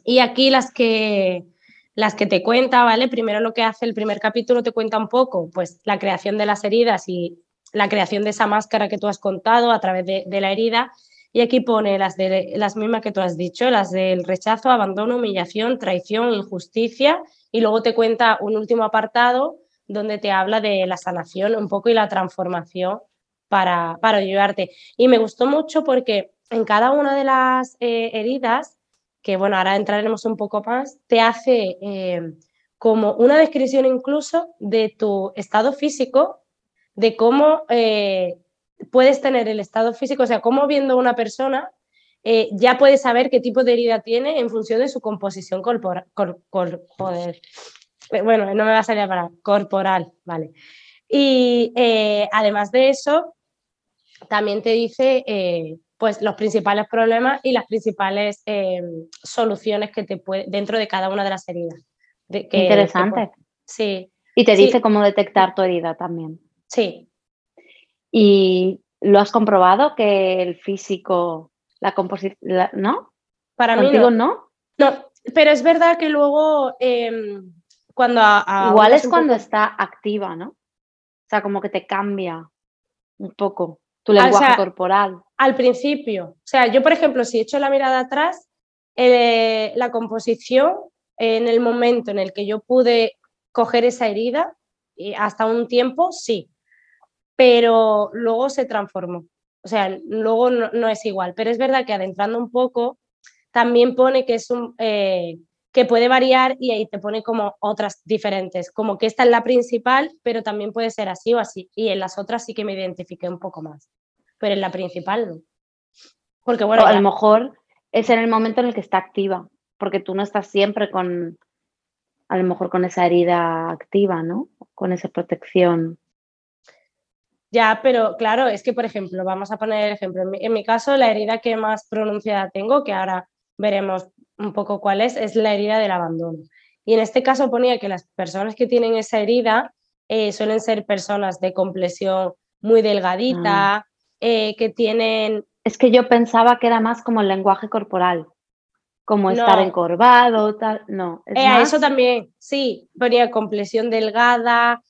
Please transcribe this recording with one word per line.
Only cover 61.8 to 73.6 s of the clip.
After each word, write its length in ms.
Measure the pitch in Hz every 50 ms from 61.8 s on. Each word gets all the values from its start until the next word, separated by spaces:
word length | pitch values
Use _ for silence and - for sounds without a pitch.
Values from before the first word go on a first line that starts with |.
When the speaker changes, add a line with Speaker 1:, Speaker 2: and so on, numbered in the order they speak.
| _ _ _ _ _ _ _ _ _ -
Speaker 1:
De, 200 | 175 202 202 -
que, 140 | - 196 185
Speaker 2:
Interesante. 580 | 190 208 202 196 170 - 180 180 208 214 -
Speaker 1:
que, 60 | 214
pues, 200 | 180 _ _ _ _ _ _ _
sí. 440 | - - - 220 208 196 185 185 _ _ _ _ _ -
Speaker 2:
Y 100 | - 220
te 100 | - 214
Speaker 1:
Sí. 80 | 190 202
Speaker 2:
dice 160 | 254 - 247
cómo 220 | 240 226 208 208 208
detectar 520 | 202 202 208 202 202 - 202 190 185 185
tu 60 | -
herida 340 | 190 185 180 170 165 170 160
también. 460 | - 175 180 170 170 160 156 160 165 _ _ _ _ _
Speaker 1:
Sí. 440 | - - - 220 180 - - _ _ _ _ _ _ _ _ _ _ _ _ _ _ _ _ _ _ _ _ _ _
Speaker 2:
¿Y 720 | - 220 214 202 202 196 190 185 185 185 180 185 190 - _ _ _ -
lo 180 | - 202 202 202
has 100 | 208 202 -
comprobado 640 | 233 220 214 202 190 180 180 190 208 277 302 294
que 480 | - 220 208 202 196 190 185 185 185 180
el 140 | 180 170
físico, 960 | 170 - - 196 190 - - 196 180 185 - 190 175 175 175 165 160 160 _ _ _ _ _ _ -
la 140 | - 196 -
composi-, 420 | - 185 185 196 175 185 196 196 _
la, 300 | - - 185 185 180 - -
¿no? 400 | 202 190 208 285 466 - _ _ _ _ _ _ _ _ _ _
Speaker 1:
Para 220 | -